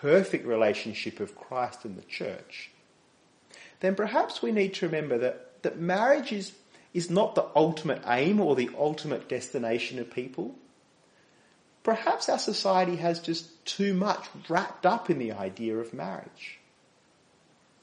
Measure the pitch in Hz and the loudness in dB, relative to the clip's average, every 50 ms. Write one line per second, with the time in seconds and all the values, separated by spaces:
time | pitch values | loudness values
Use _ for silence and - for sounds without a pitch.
0 | - 143 160 196 185 - - 160 - 123 117 113 110 107 101 - - 113 101 - | 4 6 6 6 6 4 -2 -2 0 0 2 4 4 4 4 0 -4 -8 -8 -6
1 | - 110 - - 104 95 - - - - 127 127 123 110 - - - 113 92 95 | -8 -8 -6 -8 -10 -10 -10 -18 -14 -6 -4 -4 -4 -4 -6 -12 -12 -12 -12 -12
2 | - - - - 160 113 92 - - - - - - - _ _ _ _ _ _ | -14 -12 -10 -8 -6 -6 -8 -10 -14 -16 -16 -16 -16 -16 _ _ _ _ _ _
3 | _ _ _ _ _ _ _ _ _ _ - - - - - _ - 190 196 185 | _ _ _ _ _ _ _ _ _ _ -20 -20 -20 -20 -10 _ 0 0 2 0
4 | 208 202 233 302 440 - - - - 233 220 208 190 190 196 - 185 165 156 156 | -2 0 2 0 0 0 -2 -4 -2 0 2 2 2 0 0 -2 -2 -2 -2 -2
5 | 151 139 127 117 123 123 - - - - - - - 123 123 151 170 175 180 196 | 0 0 0 0 0 -2 -2 -4 -14 -20 -20 -6 -6 -6 -4 -2 -2 0 0 2
6 | 226 262 294 311 233 - 220 202 185 - - - _ _ - - - _ - 180 | 4 4 4 4 2 -4 -6 -6 -6 -10 -14 -20 _ _ -20 -20 -20 _ -4 -4
7 | 170 175 165 196 220 - - 160 - - - 151 160 165 165 - - 156 127 - | -2 2 2 2 2 4 2 0 0 4 4 4 4 4 2 -2 -2 -2 -2 -2
8 | - - 120 127 139 175 214 214 190 151 135 127 123 117 - - 143 151 156 156 | 0 0 2 2 4 4 4 4 4 4 4 2 2 -2 0 0 0 0 0 -4
9 | - 156 135 - - - 131 120 - - - 135 117 113 120 120 - - 131 123 | -4 -4 -4 -6 -4 -6 -6 -6 -6 -6 -4 -4 0 0 0 -2 -2 -6 -6 -10
10 | 117 - - 131 127 131 - - 190 254 262 - - _ _ _ _ _ _ _ | -10 -8 -8 -8 -8 -8 -8 -8 -10 -10 -10 -16 -20 _ _ _ _ _ _ _
11 | _ _ _ _ _ _ _ _ _ _ _ _ _ _ _ _ _ - 226 - | _ _ _ _ _ _ _ _ _ _ _ _ _ _ _ _ _ 0 0 2
12 | - 339 453 466 - - - 233 - - 208 - - 196 190 185 185 175 175 156 | 2 0 0 0 2 0 0 0 0 -2 -2 0 2 4 4 4 4 2 0 0
13 | 165 170 165 170 - - 165 - - - - _ _ - - - 196 202 190 180 | 0 0 0 0 -2 -4 -4 -4 -6 -12 -20 _ _ -10 -2 0 2 2 2 2
14 | 196 208 180 - - - - 143 - - 165 180 202 - - - - 180 220 233 | 2 2 0 0 -4 -12 -16 -16 -4 0 0 0 0 0 -6 2 4 4 4 4
15 | - - 170 135 120 110 104 98 98 95 92 101 113 113 110 110 117 117 - 135 | 2 0 0 0 0 -4 -4 -4 -6 -6 -6 -4 -4 -2 -2 -2 -4 -6 -8 -8
16 | 160 190 90 - - - - - - - - - _ _ _ _ _ _ _ _ | -8 -6 -8 -8 -12 -14 -18 -18 -18 -18 -18 -18 _ _ _ _ _ _ _ _
17 | _ _ _ _ _ _ _ _ _ _ _ _ _ _ _ _ | _ _ _ _ _ _ _ _ _ _ _ _ _ _ _ _